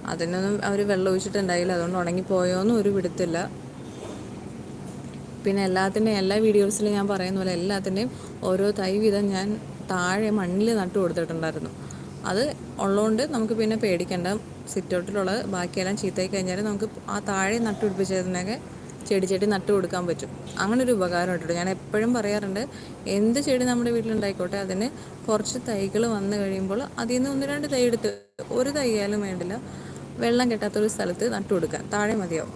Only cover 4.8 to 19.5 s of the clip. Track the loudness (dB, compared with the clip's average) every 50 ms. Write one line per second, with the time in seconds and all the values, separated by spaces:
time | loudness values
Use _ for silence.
4.8 | -12 -12 -12 -10 -12 -12 -12 -12 -12 -12 -8 -4 0 0 2 2 2 2 4 4
5.8 | 4 2 4 4 2 4 4 4 2 4 4 4 6 6 8 6 6 4 4 2
6.8 | 2 2 2 2 2 2 2 0 0 0 0 0 0 0 0 0 0 0 0 0
7.8 | 0 0 0 0 0 -2 -4 -8 -12 -12 -10 -4 0 0 2 4 2 2 2 0
8.8 | 0 0 2 4 4 4 4 4 2 2 2 0 0 0 -2 -4 -6 -10 -12 -10
9.8 | -4 -2 0 0 2 2 2 2 2 2 2 2 2 2 2 2 2 4 2 2
10.8 | 0 0 0 2 2 2 2 0 -2 -2 -2 -2 -2 -2 -2 -4 -6 -8 -10 -10
11.8 | -12 -12 -12 -12 -12 -12 -12 -8 -4 -2 0 0 0 0 -2 -6 -10 -10 -6 -2
12.8 | 0 2 2 4 4 4 4 2 0 0 0 0 0 0 0 0 2 2 2 2
13.8 | 2 2 2 2 0 -2 -2 -2 0 0 -2 -2 -4 -8 -14 -14 -10 -6 -4 -4
14.8 | -2 -2 -2 -2 -2 -2 -2 -2 0 0 0 -2 -2 -2 -4 -2 -4 -2 -2 -2
15.8 | -2 0 0 -2 -2 -2 -2 -2 -2 0 0 -2 -2 0 -2 -2 -2 -2 -2 -2
16.8 | -4 -4 -6 -8 -8 -6 -6 -4 -2 -2 0 2 2 2 2 2 0 0 0 0
17.8 | 0 0 2 2 0 0 0 0 0 0 -2 -2 -2 -4 -4 -6 -8 -12 -14 -14
18.8 | -14 -14 -14 -8 -2 0 2 2 2 2 2 2 2 2